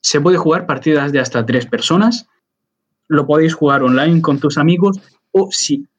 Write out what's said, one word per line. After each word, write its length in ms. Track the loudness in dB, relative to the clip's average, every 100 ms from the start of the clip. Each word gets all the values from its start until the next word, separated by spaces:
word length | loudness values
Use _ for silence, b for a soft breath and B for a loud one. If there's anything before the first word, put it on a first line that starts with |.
Se 180 | -2 0
puede 180 | 2 2
jugar 280 | 2 -2 -2
partidas 460 | -4 0 0 0
de 60 | -2
hasta 260 | -2 -4 -2
tres 200 | -2 -2
personas, 640 | -6 0 2 2 -2 -10 _ _ _ _ _ _ _ _
lo 180 | -2 2
podéis 280 | 2 2
jugar 280 | 0 0 2
online 380 | 2 2 2 2
con 160 | 0 -2
tus 180 | -2 0
amigos 420 | 0 2 0 -2 B B _
o 180 | -2 -2
si 360 | -4 -4 -4 -6